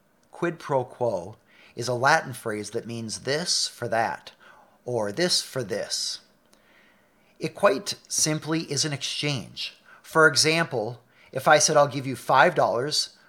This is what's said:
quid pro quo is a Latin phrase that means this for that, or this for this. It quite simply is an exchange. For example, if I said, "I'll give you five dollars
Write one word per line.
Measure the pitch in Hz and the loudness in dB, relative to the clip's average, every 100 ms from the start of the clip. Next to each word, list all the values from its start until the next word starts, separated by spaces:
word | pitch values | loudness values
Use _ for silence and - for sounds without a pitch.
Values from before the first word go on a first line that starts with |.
| _ _ _ | _ _ _
quid | - 170 170 | -6 -4 -4
pro | - 135 | -2 -2
quo | 123 - 120 95 90 113 _ _ - | -2 -4 -2 -2 -6 -16 _ _ -18
is | - 120 | -8 -4
a | |
Latin | 123 135 160 143 | 2 4 4 2
phrase | 117 113 107 101 | -10 -6 -6 -6
that | 117 104 | -8 -6
means | 117 113 98 | -8 -8 -8
this | 120 147 175 - - | -4 -4 -2 -2 -2
for | - 120 | -6 -4
that, | 110 107 67 - - - - _ _ | 0 0 -4 -12 -20 -20 -20 _ _
or | - 120 104 | -6 -4 -2
this | 101 175 - | -2 0 0
for | - 131 | -2 -6
this. | 101 104 - - - - _ _ _ _ _ _ _ _ _ _ _ - | -4 -6 -4 -6 -6 -8 _ _ _ _ _ _ _ _ _ _ _ -10
It | 156 - | -10 0
quite | 202 262 - - - | 2 2 -4 -10 -6
simply | - 156 156 147 160 - | -2 0 0 -2 -4 -2
is | 139 | -2
an | 156 | -2
exchange. | 139 - - 147 131 60 60 - - _ - | -4 -6 -4 -4 -4 -6 -10 -12 -12 _ -20
For | - 160 156 | -2 4 4
example, | 135 156 165 165 123 110 123 _ _ - | 6 2 2 0 -4 -6 -8 _ _ -12
if | 131 165 | 0 6
I | 151 | 6
said, | - 147 | 6 4
"I'll | 139 | 4
give | 139 131 | 0 -8
you | |
five | 123 - 135 170 | -6 2 6 6
dollars | 147 117 110 143 - - _ | 4 2 2 -2 -2 -4 _